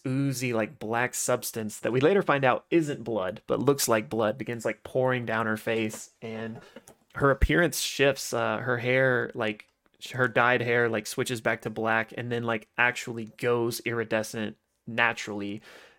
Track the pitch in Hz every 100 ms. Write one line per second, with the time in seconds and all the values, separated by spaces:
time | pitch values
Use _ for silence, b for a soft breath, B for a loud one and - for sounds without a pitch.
0 | 131 131 139 123 127 113 107 - 107 117
1 | 123 - - 123 - 117 107 - 120 123
2 | 147 202 170 143 131 117 - 170 151 135
3 | 110 110 92 - - 117 123 139 - 113
4 | 110 110 107 104 113 117 117 110 - 135
5 | 127 127 117 110 110 107 123 113 110 107
6 | - _ 117 110 113 117 b b b -
7 | _ - 139 131 - 151 170 - - -
8 | 139 135 - 120 113 107 120 123 123 131
9 | 131 123 117 127 110 107 - _ _ _
10 | - 127 127 113 120 123 120 120 117 113
11 | 107 - 123 120 113 113 120 110 110 113
12 | 113 - 120 120 117 113 - - 120 120
13 | - 117 107 - 123 120 117 120 117 117
14 | 110 110 107 117 104 104 _ _ - 113
15 | 117 117 - 104 101 104 b b b